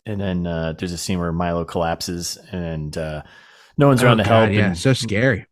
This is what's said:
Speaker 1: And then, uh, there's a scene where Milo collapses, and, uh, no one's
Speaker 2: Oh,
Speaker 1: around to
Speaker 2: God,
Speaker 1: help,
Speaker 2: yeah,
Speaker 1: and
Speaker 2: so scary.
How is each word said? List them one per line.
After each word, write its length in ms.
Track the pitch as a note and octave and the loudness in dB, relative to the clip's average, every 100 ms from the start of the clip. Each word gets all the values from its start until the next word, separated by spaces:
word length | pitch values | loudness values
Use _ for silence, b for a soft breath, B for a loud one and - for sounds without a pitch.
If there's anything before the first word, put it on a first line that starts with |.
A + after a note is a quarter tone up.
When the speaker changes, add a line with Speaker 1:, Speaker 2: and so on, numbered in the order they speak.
Speaker 1:
And 160 | - G2+ | -8 -4
then, 280 | G2 F2+ F2 | -2 -2 -2
uh, 240 | E2 E2 D#2 | -4 -4 -6
there's 140 | F#2 | -8
a 80 | E2+ | -6
scene 220 | - F#2 | -4 -2
where 100 | E2+ | -2
Milo 340 | E2 F2 E2+ | -2 -2 -2
collapses, 720 | E2 F#2 E2 E2 - F2 E2+ - - | -2 -2 -2 -2 -6 -8 -8 -10 -10
and, 480 | F2+ E2+ D#2+ D2+ D#2+ | -8 -6 -6 -8 -8
uh, 240 | D#2 D2+ - b b b b - | -8 -8 -12 b b b b 2
no 80 | C#3+ | 4
one's 160 | B2 | 6
Speaker 2:
Oh, 40 | B2 | 6
Speaker 1:
around 100 | A2 | 4
to 80 | |
Speaker 2:
God, 240 | G2+ A2+ A2 | 6 4 4
Speaker 1:
help, 40 | |
Speaker 2:
yeah, 140 | G#2 G2 | 4 2
Speaker 1:
and 100 | F2 | 2
Speaker 2:
so 160 | C3+ | 2
scary. 540 | B2 A2 G2+ C3 F#2+ - | 0 0 0 0 0 -6